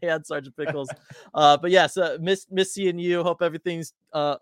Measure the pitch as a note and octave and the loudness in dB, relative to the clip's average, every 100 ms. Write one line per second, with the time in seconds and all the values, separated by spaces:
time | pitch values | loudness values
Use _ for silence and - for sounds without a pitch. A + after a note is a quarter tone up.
0 | E3+ D#3+ - D3 C3+ - D3+ D3 C3+ - | -2 -4 -4 -8 -8 -8 -6 -6 -8 -12
1 | - - - - D3 D3 F3 F#3 D#3 F#3 | -20 -20 -8 4 6 6 4 4 4 2
2 | E3 D3 E3+ G3 - F#3 F#3+ G3 F#3+ F3 | -2 -2 -2 -2 -2 -2 -2 -2 -4 -2
3 | F3 F3 E3+ E3+ E3+ D#3+ F3+ E3+ D#3 - | -2 0 0 0 -2 -4 -6 -8 -10 -16
4 | _ D#3 D3 C#3 | _ -4 -2 -4